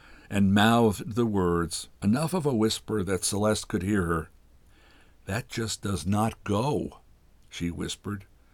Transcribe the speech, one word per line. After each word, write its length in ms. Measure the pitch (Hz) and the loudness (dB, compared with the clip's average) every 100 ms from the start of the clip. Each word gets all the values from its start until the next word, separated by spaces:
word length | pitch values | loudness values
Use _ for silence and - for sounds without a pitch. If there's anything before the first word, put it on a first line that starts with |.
| - - - | -20 -20 -6
and 240 | 101 98 | 0 4
mouthed 640 | 101 110 117 113 92 - 107 | 6 6 6 4 2 -4 0
the 100 | 117 | 0
words, 600 | 101 87 85 85 - - - | 2 2 0 -2 -6 -12 -4
enough 320 | 98 123 160 180 | 0 0 0 -2
of 100 | 147 | 0
a 80 | |
whisper 480 | 113 110 - - 110 | 2 0 0 -4 -4
that 220 | 92 92 | -2 -2
Celeste 440 | - 101 107 107 - | -2 0 2 0 -2
could 140 | 104 | -4
hear 240 | 92 104 85 | 0 0 2
her. 240 | 85 - _ _ - _ - - - - _ - | -2 -4 _ _ -20 _ -20 -20 -20 -20 _ -8
"That 240 | 104 - | -6 -6
just 320 | - 107 - | -6 -6 -4
does 240 | 101 95 87 | -4 -4 0
not 380 | 104 113 - | 0 0 -2
go," 560 | - 101 139 104 - - - - _ _ - | -2 0 0 -2 -4 -10 -20 -20 _ _ -18
she 220 | - 85 | -6 -6
whispered, 540 | 85 - - - 101 - _ _ | -4 -8 -8 -8 -10 -12 _ _